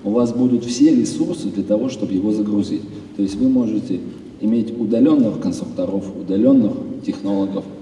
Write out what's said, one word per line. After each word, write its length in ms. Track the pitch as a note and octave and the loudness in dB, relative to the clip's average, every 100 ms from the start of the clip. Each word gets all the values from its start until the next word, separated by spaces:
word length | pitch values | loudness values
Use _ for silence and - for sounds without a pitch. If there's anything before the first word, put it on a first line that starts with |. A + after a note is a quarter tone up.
У 80 | G2+ | 0
вас 220 | A2+ A#2+ | 2 2
будут 300 | A#2 B2 A#2 - | 2 2 2 -2
все 300 | B2 D3+ B2+ | 4 4 6
ресурсы 540 | G#2+ - E3 A#2 G2 | 2 -2 -4 -4 -6
для 140 | G2+ | -4
того, 260 | F2+ - F2+ | 0 0 0
чтобы 240 | - - | -4 -4
его 180 | F#2+ G#2 | 0 0
загрузить. 500 | G#2+ G#2 G2+ F#2+ - - - - - | 0 0 0 -2 -4 -6 -14 -14 -2
То 80 | |
есть 120 | G2 G2+ | -2 2
вы 140 | C3 | 2
можете 500 | B2+ A#2 G#2+ - F2+ - - - - | 2 2 -2 -4 -6 -6 -14 -18 -4
иметь 300 | G#2+ A#2 G#2+ A#2 | 0 0 0 -4
удаленных 600 | G#2+ A2+ C3+ G#3 A#3+ - | 0 4 6 6 2 0
конструкторов, 680 | - - - - - - - - | -4 -4 -6 -4 -4 -4 -6 -10
удаленных 580 | - F#2 B3+ C3+ G#2 - - - - | -2 2 6 6 4 -2 -8 -8 -6
технологов 600 | - G2 G2 G2 G2 - - | -6 -2 -2 -2 -4 -8 -16